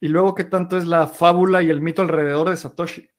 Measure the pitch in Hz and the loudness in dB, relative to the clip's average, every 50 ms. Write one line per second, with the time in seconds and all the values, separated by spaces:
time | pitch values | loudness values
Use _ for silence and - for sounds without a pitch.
0 | - 151 156 175 190 196 185 190 185 185 190 185 180 180 185 185 175 170 170 165 | -4 -2 0 2 2 2 0 -2 -6 -4 -2 -4 -2 -2 -2 -4 -2 0 2 2
1 | 156 151 - - 170 175 175 180 185 190 185 185 175 160 156 143 151 170 160 - | 0 0 0 2 4 4 4 4 2 2 2 2 2 2 0 0 -2 -4 -2 -2
2 | 185 175 170 160 147 143 143 151 160 180 180 165 - 135 - - 170 - - - | -2 0 0 0 0 0 0 0 -2 -2 -2 -6 -8 -12 -8 -8 -8 -8 -8 -16
3 | - _ _ | -20 _ _